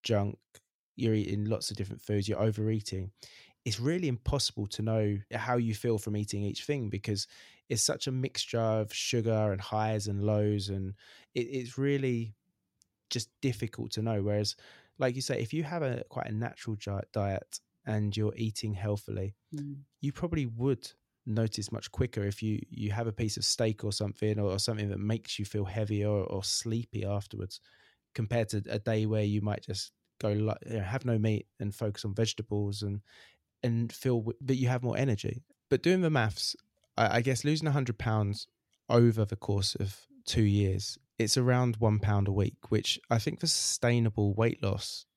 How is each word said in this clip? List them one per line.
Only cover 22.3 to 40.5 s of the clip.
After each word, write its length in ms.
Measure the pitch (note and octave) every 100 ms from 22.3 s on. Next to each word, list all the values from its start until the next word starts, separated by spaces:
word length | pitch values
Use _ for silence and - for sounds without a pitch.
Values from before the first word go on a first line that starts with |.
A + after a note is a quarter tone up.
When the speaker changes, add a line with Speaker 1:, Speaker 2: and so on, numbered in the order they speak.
| G2+
Speaker 1:
you, 180 | A2 G#2 -
you 220 | - G#2
have 140 | G#2 A2+
a 60 |
piece 260 | G2+ A2 G#2
of 60 |
steak 380 | G#2+ - A2+ G#2+
or 100 | G#2+
something, 460 | G#2 G#2 - G#2+ G#2+
or, 140 | G2+
or 60 | F#2+
something 320 | - G#2+ G#2
that 80 | G2+
makes 400 | G2+ A2+ - -
you 60 | G2+
feel 180 | G#2+
heavier 440 | G2 G#2 G#2 G#2 G#2
or, 160 | G#2
or 200 | F#2 F#2+
sleepy 600 | F#2+ - A#2 A2+ A#2 A2+
afterwards, 560 | G2 G2+ G2+ G#2 G2 - _ _ _ _ _
compared 340 | - A2 A#2+ A2
to 120 | G#2+ G2+
a 100 | G#2+
day 280 | A2 A2 G#2+
where 160 | A2
you 180 | G#2 G#2
might 220 | G#2 G#2
just 300 | - G2+ - _ _ _
go 120 | A2
li-, 200 | G#2 G#2+ - -
you 120 | A2
know, 40 |
have 220 | F#2+ B2+
no 140 | B2+ A2+
meat 280 | A2 G#2+ - _
and 140 | G#2
focus 300 | G2 A2 G2+
on 100 | G#2+
vegetables 680 | G2 A2 - A2 G#2 G2+ G2+
and, 180 | G#2 G2+ - - - _ _ _
and 300 | B2 A#2 A#2
feel 260 | - C3 A#2+
w-, 180 | A2 A#2+
that 160 | C3 C3
you 120 | B2
have 140 | B2+
more 160 | B2 -
energy. 440 | C3+ G#2 G#2 A#2+ _ _ _
But 120 | C3+
doing 200 | E3 F#3
the 80 | E3+
maths, 460 | D3+ A2 E2+ - - _ _ _ -
I, 220 | A2 A#2
I 20 |
guess 240 | A#2+ B2
losing 240 | D3 D#3 D3+
a 40 |
hundred 260 | C#3+ B2 A2
pounds 480 | - A2 G2+ G#2+ - _ _ _ _
over 360 | A#2+ A#2+ A2
the 120 | G#2 G2+
course 380 | - G2+ G2+ -
of 200 | G2 - _ - -
two 160 | -
years, 540 | G#2